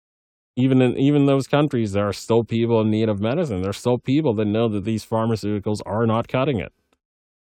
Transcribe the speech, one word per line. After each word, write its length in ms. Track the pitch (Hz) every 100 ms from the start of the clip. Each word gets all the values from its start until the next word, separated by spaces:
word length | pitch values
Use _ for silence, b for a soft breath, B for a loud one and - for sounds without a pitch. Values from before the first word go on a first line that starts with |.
| _ _ _ _ _ -
even 240 | 131 131
in, 160 | 127 -
even 300 | 139 147 139
those 220 | 135 127
countries, 440 | 143 151 123 110
there 140 | 98 101
are 60 |
still 320 | 95 - 117
people 360 | 110 117 117 113
in 100 | 110
need 180 | 107 113
of 120 | 101
medicine. 420 | 107 147 160 92
There 80 | 95
are 20 |
still 260 | 101 123 123
people 360 | - 139 151
that 100 | 107
know 240 | 104 110 117
that 160 | 104
these 200 | 98 110
pharmaceuticals 760 | - 113 113 110 101 104 101 104
are 220 | - 104 117
not 220 | 110 117
cutting 320 | 131 135 120
it 120 | 69 _ _ _ _ _ _ _ _